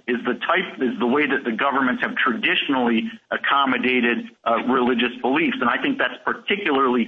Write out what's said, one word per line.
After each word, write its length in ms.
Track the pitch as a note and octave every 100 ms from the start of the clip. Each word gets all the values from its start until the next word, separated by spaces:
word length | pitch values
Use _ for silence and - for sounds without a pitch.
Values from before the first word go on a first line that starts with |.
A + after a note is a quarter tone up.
| -
is 120 | A#2+
the 120 | B2+ A#2
type, 440 | - F3 F#3 -
is 200 | B2+ G2+
the 80 | A#2+
way 180 | C#3+ D3
that 180 | C#3
the 80 | A#2+
governments 520 | G#2+ C#3 C3+ B2+ B2
have 120 | A#2 -
traditionally 920 | - A2 C#3 F#3 - C3 A#2+ A2+ A2+ - -
accommodated, 960 | A2 - C#3+ C3+ B2 A#2+ B2+ A#2+ A2+ A2+ - A#2
uh, 120 | A2+ B2
religious 480 | C3 B2 A#2+ B2 -
beliefs. 340 | A#2+ D3 D3+ -
And 100 | A#2+
I 120 | C3+
think 160 | C#3+ C3+
that's 240 | B2+ -
particularly 840 | - - - G3+ E3+ C3+ C3 B2